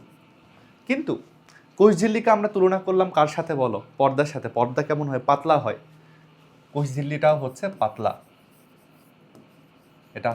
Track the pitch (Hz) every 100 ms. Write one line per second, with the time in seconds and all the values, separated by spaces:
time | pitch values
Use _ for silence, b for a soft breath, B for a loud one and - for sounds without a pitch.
0 | - _ _ _ _ b b _ - 277
1 | 294 - - _ b b b - 208 175
2 | 226 220 226 214 208 202 185 190 185 185
3 | 180 156 151 160 165 143 127 101 - -
4 | 135 135 147 131 117 - 120 131 147 147
5 | 143 131 135 143 160 151 113 101 - b
6 | b b b _ _ _ _ 143 143 131
7 | 143 151 151 151 131 - 196 196 107 -
8 | 107 - _ _ _ _ _ _ _ _
9 | _ _ _ - - _ _ _ _ _
10 | _ 113 117